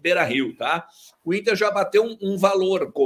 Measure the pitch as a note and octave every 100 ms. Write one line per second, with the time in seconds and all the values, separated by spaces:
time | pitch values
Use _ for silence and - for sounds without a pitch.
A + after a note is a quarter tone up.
0 | E3+ F3+ C#3 C3 B2+ - A#2+ E3 - _
1 | - _ E3 G3 G3+ G3 G#3 G3+ F#3+ G3+
2 | A3+ A3+ G3 G3 G3 G3 F#3 F#3+ C#3+ C#3+